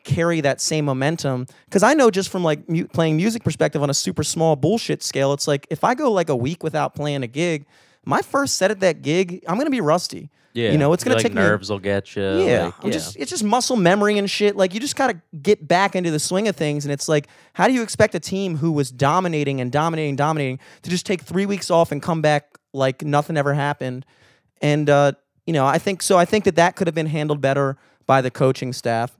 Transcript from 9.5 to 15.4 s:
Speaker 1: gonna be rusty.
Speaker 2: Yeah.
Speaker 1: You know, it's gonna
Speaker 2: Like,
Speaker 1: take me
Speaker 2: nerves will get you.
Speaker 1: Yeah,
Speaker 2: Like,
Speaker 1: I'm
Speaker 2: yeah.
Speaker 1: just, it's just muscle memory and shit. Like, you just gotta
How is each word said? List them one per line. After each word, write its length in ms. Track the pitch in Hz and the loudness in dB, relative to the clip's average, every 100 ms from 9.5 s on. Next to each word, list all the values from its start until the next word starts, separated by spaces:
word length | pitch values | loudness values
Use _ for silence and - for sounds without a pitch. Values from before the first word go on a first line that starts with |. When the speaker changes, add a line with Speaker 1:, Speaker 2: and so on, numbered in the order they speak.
| 190 | -2
Speaker 1:
gonna 120 | 311 | 0
be 100 | 262 | 0
rusty. 500 | 151 170 - 87 147 _ _ | 2 0 0 -10 -14 _ _
Speaker 2:
Yeah. 180 | - 113 | -4 0
Speaker 1:
You 60 | 151 | 2
know, 140 | 143 | 4
it's 120 | 175 | 2
gonna 100 | - 113 | 2 0
Speaker 2:
Like, 60 | |
Speaker 1:
take 100 | 226 | 0
me 80 | 98 | 2
Speaker 2:
nerves 280 | 98 104 95 | 2 2 -2
will 80 | 101 | -6
get 380 | 98 101 - - | -2 -2 -4 -6
you. 60 | 98 98 | -2 0
Speaker 1:
Yeah, 200 | 190 120 | 2 2
Speaker 2:
Like, 100 | 90 - | 0 -4
Speaker 1:
I'm 40 | - | -4
Speaker 2:
yeah. 60 | |
Speaker 1:
just, 220 | - - - | -4 -6 -8
it's 140 | 277 | -8
just 140 | 359 | -4
muscle 320 | 208 233 - 247 | 0 0 0 2
memory 420 | 170 202 208 208 | 4 4 2 2
and 100 | 196 | -2
shit. 280 | - 208 202 | 0 0 2
Like, 180 | 190 | 0
you 60 | 196 | 0
just 160 | 277 - | -6 -2
gotta 240 | 262 175 _ 156 | -2 -2 _ -8